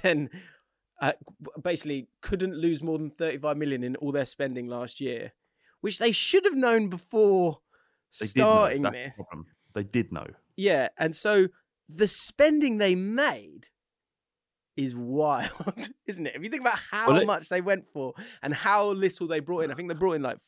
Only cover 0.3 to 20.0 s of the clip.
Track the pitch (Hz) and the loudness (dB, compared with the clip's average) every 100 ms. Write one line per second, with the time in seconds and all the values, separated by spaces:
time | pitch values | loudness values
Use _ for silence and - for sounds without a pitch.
0.3 | 185 - _ _ _ _ - 135 - - | -8 -20 _ _ _ _ -4 -2 -2 -8
1.3 | - 151 - 180 175 151 139 120 _ - | -20 -18 -8 -4 -4 -4 -8 -8 _ -6
2.3 | 196 185 160 170 156 165 156 151 - 160 | -4 -4 -2 -2 -2 -4 -4 -6 -6 -6
3.3 | 139 147 147 151 131 123 131 143 143 131 | -4 -4 -2 -2 -4 -4 -6 -4 -4 -4
4.3 | - 135 127 120 120 120 - 135 117 - | -4 -6 -6 -8 -8 -10 -8 -8 -8 -10
5.3 | _ _ _ _ _ 208 196 233 214 - | _ _ _ _ _ -6 0 0 2 4
6.3 | 381 381 277 247 226 208 180 - 226 208 | 4 4 2 4 4 2 -6 -4 4 6
7.3 | 190 175 147 _ _ _ _ _ - 107 | 6 2 -2 _ _ _ _ _ -8 -4
8.3 | 110 214 220 196 135 143 123 135 131 185 | 4 6 6 4 2 -2 -4 -10 -12 -14
9.3 | 76 80 _ _ 107 101 123 107 78 - | -14 -16 _ _ -8 -2 0 0 -4 -12
10.3 | - _ - 196 156 123 - 160 160 214 | -16 _ -2 2 2 2 0 -4 -2 2
11.3 | 208 185 - _ _ _ 160 208 - - | 4 4 0 _ _ _ 0 0 0 -4
12.3 | - 302 302 285 214 202 185 190 233 294 | 4 4 6 2 2 2 2 0 0 0
13.3 | 131 92 73 - _ _ _ _ _ _ | -2 -2 -4 -4 _ _ _ _ _ _
14.3 | _ _ _ _ - 135 120 120 139 151 | _ _ _ _ -4 -4 -4 -4 0 2
15.3 | 135 - - 185 - - - - 185 147 | 2 -2 -6 -8 -8 -10 -12 -10 -8 -6
16.3 | 135 196 277 247 208 - 208 220 151 208 | -8 -8 -2 -2 -2 -4 -2 4 4 4
17.3 | 170 156 180 180 196 - 151 131 120 220 | 0 -2 -2 0 0 -2 -8 -8 -8 -16
18.3 | - 135 147 214 208 208 196 190 - 170 | -10 -6 -2 2 4 2 2 0 -2 -4
19.3 | 160 143 175 156 139 180 160 | -4 -4 -4 -4 -4 -8 0